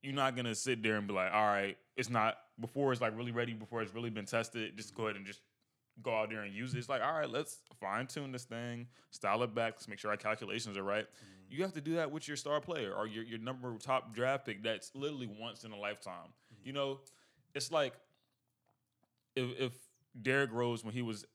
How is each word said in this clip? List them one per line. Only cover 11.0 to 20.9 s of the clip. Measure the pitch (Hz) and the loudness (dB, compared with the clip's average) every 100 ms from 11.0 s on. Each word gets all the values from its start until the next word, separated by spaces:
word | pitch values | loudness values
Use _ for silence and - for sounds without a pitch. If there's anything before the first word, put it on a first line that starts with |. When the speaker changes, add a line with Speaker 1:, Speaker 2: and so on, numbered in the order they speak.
Speaker 2:
Mm-hmm. | 107 - - - - 131 | 0 -10 -20 -20 -12 -4
Speaker 1:
You | |
have | 190 | -2
to | 156 | -2
do | 147 165 | -2 0
that | 156 | 0
with | 151 147 | -2 -6
your | 143 | -6
star | 143 147 | 0 0
player | 143 160 107 | 0 -2 -2
or | 95 110 | 0 -2
your, | 110 | -4
your | 113 113 | -6 -6
number | 113 131 123 113 | -6 -6 -6 -8
top | 135 131 - | 0 0 0
draft | 113 127 135 - | 0 2 2 0
pick | 101 | -4
that's | 110 107 - | 0 -2 -4
literally | 135 143 143 120 104 | -6 -4 -4 -8 -8
once | 113 113 | -10 -10
in | 113 | -12
a | 104 | -4
lifetime. | 101 104 101 87 82 101 _ | -4 -4 -8 -10 -12 -20 _
Speaker 2:
Mm-hmm. | 107 98 | -16 -6
Speaker 1:
You | |
know, | 139 139 135 - _ _ _ _ | -2 0 -2 -10 _ _ _ _
it's | 135 - | -6 0
like | 160 139 - _ _ _ _ _ _ _ _ _ _ _ _ _ | 4 2 0 _ _ _ _ _ _ _ _ _ _ _ _ _
if, | - 127 120 | -2 -2 -2
if | 127 120 - _ _ 127 | -4 -4 -20 _ _ -4
Derrick | 113 135 139 | 2 4 4
Rose, | 113 120 117 | 2 2 2
when | 113 | -2